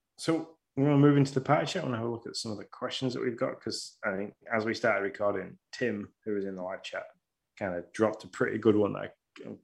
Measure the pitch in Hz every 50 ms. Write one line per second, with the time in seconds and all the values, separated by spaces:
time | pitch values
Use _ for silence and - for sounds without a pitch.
0 | _ _ _ - - - 165 160 - - - _ _ _ _ 135 135 147 147 139
1 | 143 147 143 139 139 139 - 135 131 - 147 160 165 147 - 185 156 135 123 113
2 | 113 120 117 - - - - - - 113 104 98 98 - - - 123 123 - -
3 | 131 131 123 135 113 127 113 117 127 135 117 - - - - - - - - _
4 | - 107 95 95 101 101 - _ _ - 117 110 107 113 110 107 - 117 104 98
5 | 98 98 98 - 104 101 98 95 90 90 92 _ _ _ - - 131 117 107 101
6 | - - _ _ _ 110 104 101 98 98 95 92 90 90 95 95 - - - 95
7 | - - - _ _ _ _ _ _ _ _ - 107 95 90 87 85 - _ -
8 | 110 107 - - - 95 - - 127 117 107 113 - 113 104 104 101 98 101 98
9 | 98 101 - _ _ _ _ - - - 107 -